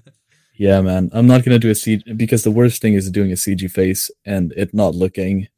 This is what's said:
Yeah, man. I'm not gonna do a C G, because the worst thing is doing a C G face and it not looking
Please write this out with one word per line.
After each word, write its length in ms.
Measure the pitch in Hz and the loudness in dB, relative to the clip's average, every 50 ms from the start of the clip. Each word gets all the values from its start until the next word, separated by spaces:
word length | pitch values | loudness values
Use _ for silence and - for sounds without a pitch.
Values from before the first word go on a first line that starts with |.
| _ _ _ _ _ _ _ _ _ _ _ - | _ _ _ _ _ _ _ _ _ _ _ -2
Yeah, 220 | 104 98 98 95 | 2 2 4 4
man. 300 | 95 92 92 92 92 - | 2 0 0 -2 -2 -2
I'm 140 | - 113 120 | 0 4 4
not 180 | 123 127 127 123 | 6 6 6 4
gonna 140 | 123 123 117 | 4 2 2
do 100 | 117 113 | 2 2
a 40 | 107 | 0
C 240 | - - 113 110 104 | 0 -2 -2 -2 -2
G, 140 | - - 110 | -4 -6 -6
because 280 | 113 113 110 120 110 | -4 -2 0 0 0
the 80 | - 110 | 0 0
worst 300 | 107 117 123 120 110 - | 2 2 2 2 0 0
thing 140 | - 110 104 | 0 0 0
is 160 | 98 95 95 | 0 0 -2
doing 200 | 90 104 101 95 | -2 -2 -2 -2
a 60 | 90 | -2
C 180 | 87 - 101 98 | -4 -4 -4 -4
G 140 | 87 98 90 | -4 -6 -4
face 420 | - 95 92 95 98 - - - - _ - | -2 -2 0 0 -2 -4 -6 -10 -12 _ -10
and 280 | 101 101 95 90 82 - | -6 -4 -2 -4 -4 -4
it 160 | 90 98 90 | -6 -6 -4
not 220 | - 107 104 87 82 | -2 -2 -2 0 0
looking 540 | 87 92 92 - 98 92 95 98 95 104 - _ | -2 -4 -4 -4 -4 -4 -4 -4 -4 -6 -8 _